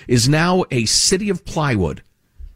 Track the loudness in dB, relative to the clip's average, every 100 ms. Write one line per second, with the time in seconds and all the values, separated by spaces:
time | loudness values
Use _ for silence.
0 | 0 2 4 2 2 0 0 -2 0 0
1 | 2 0 -2 -6 -6 -4 0 0 -2 -4
2 | -14 _ _ -20 -20